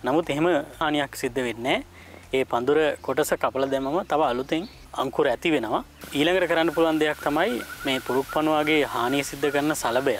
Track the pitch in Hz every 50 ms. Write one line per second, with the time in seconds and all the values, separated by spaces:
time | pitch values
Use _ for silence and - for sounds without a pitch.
0 | - 120 135 160 - - 139 147 160 175 175 139 - - - - 165 151 151 147
1 | 139 135 - - - 131 117 135 127 120 113 117 117 139 175 240 277 - - -
2 | - - - - - - - 135 131 - - 117 123 135 147 156 156 147 131 -
3 | - - 131 151 147 - 135 - - 123 - 131 135 135 135 135 135 139 151 185
4 | 202 - 151 147 156 135 123 123 135 147 165 160 190 - - - - - - -
5 | 123 135 - - 151 139 117 - - 170 156 131 113 110 135 175 156 - - -
6 | - - - 139 147 170 180 185 180 165 170 165 165 170 147 165 165 165 156 156
7 | 151 151 147 - - 151 147 156 180 226 247 110 104 - - - - 139 131 131
8 | - - 123 135 131 - - 156 156 156 156 151 151 151 156 151 139 117 - 120
9 | 117 123 139 143 139 - - 139 147 147 139 143 143 151 151 - - 117 113 127
10 | 139 139 113